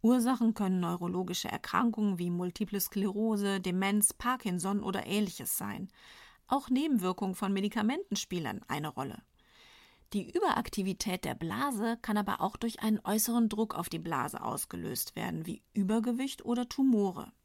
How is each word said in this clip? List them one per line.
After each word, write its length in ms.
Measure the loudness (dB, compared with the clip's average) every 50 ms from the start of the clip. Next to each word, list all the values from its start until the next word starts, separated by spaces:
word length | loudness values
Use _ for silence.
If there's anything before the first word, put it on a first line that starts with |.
Ursachen 540 | 8 6 6 6 6 2 2 4 4 4 4
können 260 | 4 2 2 2 2
neurologische 680 | 2 0 0 -2 -2 -2 0 -2 -2 -2 -4 -4 -4 -4
Erkrankungen 680 | -6 -6 -6 0 2 4 4 4 2 2 2 2 2 0
wie 120 | 0 0
Multiple 500 | 0 0 -2 -4 -2 -4 -4 -2 0 -2
Sklerose, 800 | -2 -2 -2 0 0 0 0 0 0 2 2 2 2 0 0 0
Demenz, 540 | 0 0 0 2 2 4 4 4 4 2 0
Parkinson 680 | _ -2 -2 -2 0 -2 -2 -2 0 0 0 0 0 0
oder 220 | 0 -2 -2 -2
ähnliches 540 | 0 0 0 0 0 -2 -6 -4 -4 -2 -2
sein. 320 | -2 -4 -6 -6 -8 -10 _ -18 -20 -20 -20 -20 -20 -20 -20 _ _
Auch 240 | 0 0 0 2 2
Nebenwirkungen 640 | 2 2 4 4 2 4 4 2 0 0 -2 -4 -2
von 180 | -2 -2 0 0
Medikamenten 640 | 2 0 0 0 2 2 2 2 0 -2 -4 -4
spielen 480 | -4 -4 -4 -4 -4 -2 -4 -6 -6 -6 -6
eine 200 | -6 -4 -4 -6
Rolle. 320 | -6 -6 -6 -6 -8 -12 -16 _ _ _ _ _ _ -20 -20 -20 -20 -20 -20 -20 _ _ _ _ -4
Die 180 | -4 -4 -2
Überaktivität 920 | -2 0 2 2 2 2 0 -2 -4 -2 -2 -2 -2 -4 -2 -4 -2 -2 -2
der 100 | -4 -6
Blase 640 | -4 -4 -4 -2 -2 -2 -2 -2 -2 0 -2 -2 -4
kann 160 | -2 0 0
aber 240 | 0 0 0 -2 0
auch 160 | -2 -2 -2
durch 220 | -2 -4 -4 -4 -2
einen 220 | 0 2 2 2
äußeren 480 | 2 0 0 2 2 2 4 4 4 2
Druck 260 | 2 0 -2 -2 -2
auf 140 | -6 -6 -4
die 100 | -6 -6
Blase 420 | -4 -2 -2 0 -2 -2 -4 -6
ausgelöst 760 | -4 -4 -4 -4 -6 -6 -8 -6 -6 -4 -4 -4 -4 -6 -4
werden, 300 | -6 -4 -4 -4 -4 -6
wie 180 | -6 -8 -10 _ _ _
Übergewicht 720 | 0 2 2 2 2 2 0 0 0 -2 -4 -6 -8 -2
oder 240 | -2 0 0 -2 -4
Tumore. 640 | 0 2 6 6 6 6 4 2 0 -4 -10 -12 -14 _ _